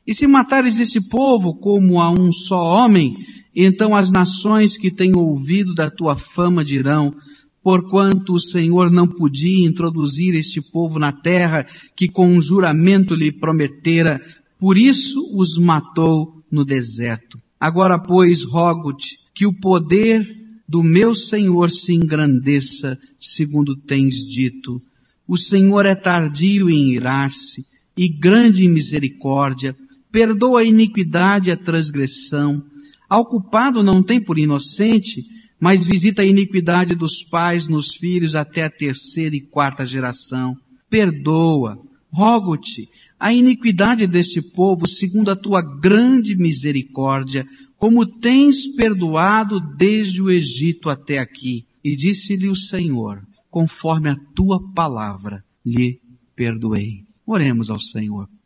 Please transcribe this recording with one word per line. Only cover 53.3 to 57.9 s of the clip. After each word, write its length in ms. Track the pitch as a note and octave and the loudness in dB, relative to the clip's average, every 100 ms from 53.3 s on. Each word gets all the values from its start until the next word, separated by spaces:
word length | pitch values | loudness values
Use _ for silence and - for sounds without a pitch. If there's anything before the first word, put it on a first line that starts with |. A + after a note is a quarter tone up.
| _ _ | _ _
"Conforme 580 | E3+ E3 - D#3+ D#3+ D3 | -4 -4 -4 -4 -2 -2
a 80 | C#3 - | -4 -6
tua 260 | - F#3+ F#3+ - | -2 0 -2 -4
palavra, 680 | - D#3+ A#2 G#2 F#2+ G2+ G2+ - _ | -4 -4 -4 -10 -10 -14 -16 -18 _
lhe 340 | A#2 A#2+ B2 B2 _ _ _ - | -6 -2 -2 -4 _ _ _ -8
perdoei." 680 | A#2+ A2+ A2+ G#2 G#2 G2 - _ - | -6 -4 -4 -4 -6 -12 -18 _ -6
Oremos 440 | G#3 C#3 A#2 A2 | -2 0 -2 -4
ao 80 | G#2+ | -8
Senhor. 500 | - | -10